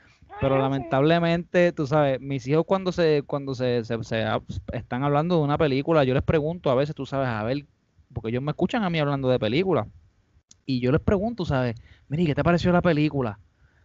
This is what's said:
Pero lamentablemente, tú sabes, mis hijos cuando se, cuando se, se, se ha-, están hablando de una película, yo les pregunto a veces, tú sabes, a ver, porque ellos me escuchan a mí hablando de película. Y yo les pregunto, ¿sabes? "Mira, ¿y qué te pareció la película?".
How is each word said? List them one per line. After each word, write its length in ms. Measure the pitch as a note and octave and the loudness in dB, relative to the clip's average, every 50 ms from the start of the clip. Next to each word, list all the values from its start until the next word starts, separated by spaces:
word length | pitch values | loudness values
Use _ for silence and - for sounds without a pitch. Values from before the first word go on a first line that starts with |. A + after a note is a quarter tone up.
| _ _ _ _ - - - - | _ _ _ _ -20 -20 -8 -2
Pero 180 | C3+ C3+ C3+ C3+ | 0 2 2 2
lamentablemente, 1120 | C3+ C3+ C3+ C3+ B2+ - C#3 C3+ C#3 D#3 E3 E3+ E3+ E3+ E3+ E3+ E3+ - - F3+ F3 F3 | 2 0 0 -2 -2 0 0 2 4 4 4 4 2 2 0 -2 -2 0 2 4 4 4
tú 160 | E3+ - D#3 | 2 0 -2
sabes, 340 | B2 C#3+ D#3 D3 C#3 C3+ B2 | 0 2 2 2 2 0 -2
mis 240 | C3+ C#3 C#3 C3+ A2+ B2+ | -4 -6 -6 -6 -2 0
hijos 160 | D3 D#3 E3 | 0 0 2
cuando 240 | - G3 F#3+ F#3+ F#3 | 2 -2 -2 0 -2
se, 320 | E3+ - E3+ D#3+ D3+ D3 C#3 | 0 2 2 2 2 2 0
cuando 300 | - - C#3+ C#3 C#3 C3+ | -2 -6 -6 -6 -6 -6
se, 300 | A2+ B2+ B2 A#2+ A#2+ A2+ | -4 -2 0 0 -2 -2
se, 180 | A2 A#2 A2+ A2+ | -4 -6 -6 -6
se 220 | - A#2+ A2 A2 | -4 -4 -2 -2
ha-, 180 | G#2+ A2+ A#2+ - - - - - - - | -2 -2 -4 -4 -8 -10 -10 -10 -8 -10
están 320 | A#2+ - - A#2+ B2 C#3 | -10 -8 -8 -6 -4 -2
hablando 320 | D3 D3 C#3+ D#3 F3 F3+ | 0 0 0 0 2 0
de 60 | E3 D3+ | 0 2
una 140 | C#3+ D3 | 0 0
película, 460 | C#3+ E3 D3 C3 C3+ C#3 D#3+ E3 D#3 C#3 | 0 0 0 0 0 0 2 2 4 4
yo 100 | B2+ B2+ | 4 2
les 120 | C#3 - | 0 0
pregunto 460 | - - D#3+ C#3+ D#3 E3+ F3+ - D#3 | 0 0 0 0 -2 -6 -4 -2 0
a 40 | B2+ | 2
veces, 220 | B2+ C#3+ D3 D3+ | 2 0 -2 -4
tú 100 | - C#3 | -8 -8
sabes, 220 | - C#3 C3+ C3+ B2+ | -6 -4 -4 -2 -2
a 160 | A#2 G#2+ G#2+ | -2 -4 -4
ver, 200 | A2+ C3+ D3 C#3+ - _ _ _ _ _ _ _ _ - | -4 -4 -4 -6 -10 _ _ _ _ _ _ _ _ -12
porque 180 | A#2 G#2 G#2+ | -8 -6 -4
ellos 120 | A#2 B2 C3+ | -4 -2 -2
me 80 | D3 | -4
escuchan 320 | D3+ - F3 - - B3 G#3+ | -2 -2 -2 0 0 -2 -2
a 80 | F3+ | 0
mí 80 | E3+ D#3+ | 0 0
hablando 300 | D3 C#3+ C#3+ C#3 C3+ B2+ | 0 0 0 0 0 0
de 100 | B2+ B2 | 2 2
película. 480 | A#2+ G#2+ A2+ D3+ F#3+ F#3+ E3+ B2 A2 - - - - _ _ _ _ _ _ _ _ _ _ _ _ | 0 0 0 0 0 2 0 0 0 -2 -8 -18 -20 _ _ _ _ _ _ _ _ _ _ _ _
Y 140 | - C3+ B2 | -4 -4 0
yo 100 | A#2+ B2 | 2 2
les 100 | C3+ E3 | 2 2
pregunto, 440 | - - G#3 F#3 G3 A#3 A#3+ A3+ F3+ | 2 2 0 0 0 -4 -4 -4 -4
¿sabes? 320 | D3 D3 B2+ B2+ A#2+ A2 - - - - _ _ - | -2 0 0 0 -2 -4 -6 -12 -20 -20 _ _ -6
"Mira, 140 | C#3 D#3 F3+ | -2 0 0
¿y 40 | |
qué 80 | D3+ C#3 | 0 0
te 80 | D3 C#3+ | 2 2
pareció 300 | D#3+ F3 E3+ - F#3 F3 | 2 2 2 4 4 2
la 100 | F3 E3+ | 4 4
película?". 560 | F3+ E3 D3 D3+ D3+ C#3+ C#3 B2+ A2 G2+ - _ _ _ _ _ _ _ _ _ | 2 2 2 2 0 0 -2 -2 -4 -4 -8 _ _ _ _ _ _ _ _ _